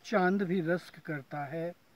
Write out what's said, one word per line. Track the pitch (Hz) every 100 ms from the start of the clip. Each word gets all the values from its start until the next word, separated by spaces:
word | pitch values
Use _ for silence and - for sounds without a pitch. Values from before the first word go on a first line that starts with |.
| -
चांद | 208 180 196
भी | 185 190
रश्क | 160 175 - - -
करता | 151 131 147 139
है | 165 170 175 _